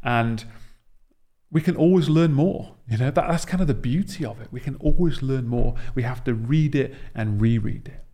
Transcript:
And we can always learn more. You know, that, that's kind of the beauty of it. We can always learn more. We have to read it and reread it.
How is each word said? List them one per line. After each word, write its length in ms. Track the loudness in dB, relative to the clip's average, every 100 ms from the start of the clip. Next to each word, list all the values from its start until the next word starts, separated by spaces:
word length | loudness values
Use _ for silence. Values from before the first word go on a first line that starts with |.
And 400 | 0 0 0 -4 -8 -18 -20 -20 _ -20 _ _ _ _ _
we 120 | -2
can 140 | 0 2
always 320 | 4 4 4
learn 260 | 4 4
more. 420 | 4 2 0 -10 -18 -6
You 100 | -2
know, 120 | 0
that, 180 | 0 0
that's 180 | -2 -2
kind 160 | -2
of 60 | 0
the 60 |
beauty 500 | 0 0 -2 -2 -6
of 160 | -8 -8
it. 100 | -14
We 80 | -10
can 160 | -8 -4
always 480 | 2 4 4 2
learn 240 | -2 -2 -2
more. 260 | 2 2 2 -2 -2
We 80 |
have 200 | -2 -4 -4
to 100 | -4
read 400 | 0 2 2 0
it 180 | -2 -4 -12 -6
and 260 | -2 0
reread 460 | 2 2 0 -6 -10
it. 180 | -16 -18